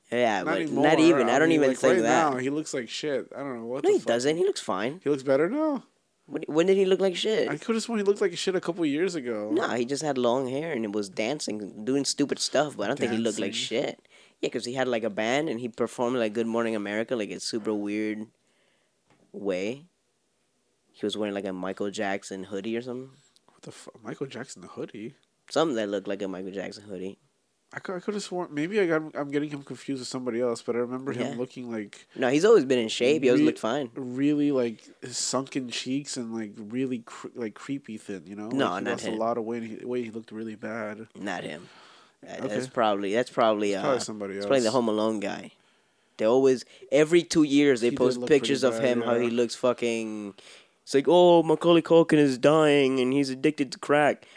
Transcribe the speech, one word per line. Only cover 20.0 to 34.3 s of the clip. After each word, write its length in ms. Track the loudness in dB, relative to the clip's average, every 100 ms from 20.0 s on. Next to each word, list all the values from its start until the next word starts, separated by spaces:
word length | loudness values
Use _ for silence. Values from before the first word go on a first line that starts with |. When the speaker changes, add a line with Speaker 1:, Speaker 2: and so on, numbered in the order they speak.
| _ _ _ _ _ _ _ _ _
Speaker 1:
He 140 | -8 -6
was 120 | -4
wearing, 160 | -6
like, 120 | -4 -6
a 80 |
Michael 360 | -6 -6 -6 -8
Jackson 540 | -6 -4 -6 -8 -12 -10
hoodie 320 | -8 -6 -6
or 40 |
something. 300 | -8 -12 -14 _ _ _ _
Speaker 2:
What 140 | _
the 80 | -20
fuck? 320 | -18 -20 -16
Michael 240 | -12 -10 -10
Jackson 360 | -10 -14 -16
hoodie? 520 | -16 -14 -14 -12 -14 -16 _ _ -4
Speaker 1:
Something 260 | 0 0 0
that 120 | -2
looked 180 | -4 -4
like 140 | -6
a 60 | -6
Michael 240 | -6 -8
Jackson 320 | -8 -10 -12
hoodie. 340 | -14 -10 -10 -12 _ _ _ _ _
Speaker 2:
I 60 | -14
could, 160 | -10 -8
I 40 |
could 140 | -6 -6
have 80 |
sworn, 260 | -6 -6 -6
maybe 300 | -4 -2 0
I 40 | 2
got, 160 | 0 -2 -8
I'm 160 | -4
getting 180 | -2 -4
him 140 | -8
confused 380 | -12 -12 -8 -6
with 60 | -6
somebody 320 | -6 -4 -2
else, 200 | -2 -2
but 140 | -2 -2
I 40 |
remember 340 | -2 -4 -6
him 140 | -6 -6
Speaker 1:
Yeah. 80 | -6
Speaker 2:
looking 340 | -8 -10 -10
like 340 | -8 -10 -14 -14 -2
Speaker 1:
No, 100 | 2
he's 140 | 4
always 220 | 6 6 6
been 140 | 2
in 100 | 0
shape. 340 | 0 2 4
He 60 | 4
always 100 | 6
Speaker 2:
re-, 60 | 4
Speaker 1:
looked 140 | 2
fine. 300 | -2 -2 -4 -8
Speaker 2:
really, 560 | -8 0 2